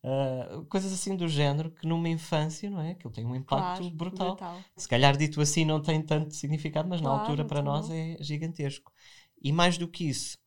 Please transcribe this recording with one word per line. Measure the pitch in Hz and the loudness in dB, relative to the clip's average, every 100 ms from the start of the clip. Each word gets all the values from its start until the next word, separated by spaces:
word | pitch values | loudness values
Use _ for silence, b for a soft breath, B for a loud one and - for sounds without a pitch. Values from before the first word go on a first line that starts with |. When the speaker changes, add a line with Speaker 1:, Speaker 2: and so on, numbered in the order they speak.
Speaker 1:
ah, | 127 135 135 127 - 101 143 | -2 0 0 -2 -6 -10 -2
coisas | 196 190 | -2 0
assim | 185 - 190 | -4 -2 0
do | 170 | 0
género, | 147 147 143 160 | 4 4 2 -2
que | - 160 | -4 0
numa | 165 170 | 2 2
infância, | 165 160 156 151 156 202 | 0 0 0 0 -4 -6
não | 196 | -4
é? | 160 | -4
Que | 175 117 | -6 -10
ele | |
tem | 113 113 | -6 -4
um | 127 | -4
impacto | 135 139 180 185 | 0 0 0 -4
Speaker 2:
Claro, | 175 | -6
Speaker 1:
brutal. | 160 175 185 180 190 | -6 -6 -2 -4 -4
Speaker 2:
brutal. | 180 180 - - | -8 -12 -16 -14
Speaker 1:
Se | - | 0
calhar | 120 139 139 | 6 6 6
dito | 151 151 | 2 2
assim | 147 - | 2 4
não | 156 156 | 4 2
tem | 147 156 | 2 0
tanto | 156 156 156 | 2 0 0
significado, | - 143 151 151 151 165 | -6 -2 -2 0 -2 -2
mas | 175 | 0
na | 147 | 2
Speaker 2:
Claro, | |
Speaker 1:
altura | 135 - 147 | 0 0 0
para | 147 147 | 0 0
Speaker 2:
então | |
Speaker 1:
nós | 143 147 156 | 0 -2 -2
Speaker 2:
não. | |
Speaker 1:
é | 165 160 165 | -4 -6 -6
gigantesco. | 147 151 160 165 139 139 - B B B B _ | -6 -4 -6 -4 -6 -6 -16 B B B B _
E | 139 | 0
mais | 156 175 170 | 6 6 4
do | 170 | -2
que | - 160 | -2 -2
isso | 131 - - | -2 -4 -10